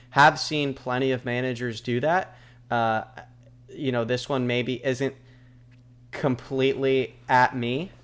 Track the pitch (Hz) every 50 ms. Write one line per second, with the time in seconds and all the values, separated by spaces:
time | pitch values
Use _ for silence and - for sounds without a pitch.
0 | - - - 139 143 156 156 143 - - 156 151 143 139 131 135 - 135 123 127
1 | 135 131 131 120 - 123 120 123 127 131 127 117 123 120 113 107 - - 120 123
2 | 123 151 170 185 185 - - - - - - - - - 117 117 117 113 110 110
3 | - - - - - - - - - - - - - - - - 151 131 123 120
4 | 117 113 123 123 - - 143 131 127 120 120 123 120 123 127 113 - 135 127 127
5 | 139 131 131 - - - - - - - - - - - - - - - - -
6 | - - - - - 143 127 127 - - 139 131 131 135 135 - 135 135 135 131
7 | 127 - - - - - 135 127 127 - - 127 120 120 123 139 175 190 - -